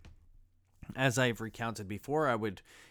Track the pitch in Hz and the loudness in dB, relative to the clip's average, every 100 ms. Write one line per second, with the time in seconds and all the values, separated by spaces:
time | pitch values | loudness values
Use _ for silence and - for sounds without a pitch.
0 | - - - - - _ _ - - - | -20 -20 -20 -20 -20 _ _ -18 -10 0
1 | 135 120 127 107 113 - 117 107 98 104 | 2 4 2 2 -4 -4 -4 -4 -6 -8
2 | - 151 147 117 110 92 - - - | -2 2 4 2 0 -6 -14 -20 -20